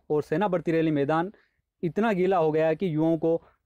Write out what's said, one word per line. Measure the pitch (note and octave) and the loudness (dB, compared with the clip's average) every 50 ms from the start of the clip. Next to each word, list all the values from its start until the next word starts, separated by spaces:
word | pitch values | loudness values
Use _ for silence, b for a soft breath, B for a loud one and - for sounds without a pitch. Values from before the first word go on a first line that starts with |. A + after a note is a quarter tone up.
| - - | -4 -4
और | D#3 D3+ C#3 | -4 -4 -2
सेना | - D#3 D#3 G#3 G3+ | -2 -2 -2 0 0
भर्ती | F3+ F3 D#3 F3 | -2 -2 -2 -2
रैली | E3 E3 D#3+ D#3+ | 0 0 0 0
मैदान | D3+ C#3+ C#3 C#3 D#3 D#3+ E3+ G3 b b b b b b b _ _ _ - | 0 0 0 0 0 -2 -2 -4 b b b b b b b _ _ _ -6
इतना | E3+ D3+ G#3 G#3+ A#3 G#3 | -4 -2 -2 0 0 0
गीला | F3 F#3 F#3+ G3 F3 | 0 2 2 2 2
हो | D#3+ D#3 | 2 2
गया | D3+ D#3 D#3 D#3+ | 2 2 2 0
है | D#3+ | 0
कि | D#3 G3+ F#3 D3+ | 0 -2 -2 -2
युवाओं | D#3 D#3+ E3 E3 D#3 | 0 0 0 0 0
को | E3 E3 E3 E3 b b b b _ | 0 0 -2 -2 b b b b _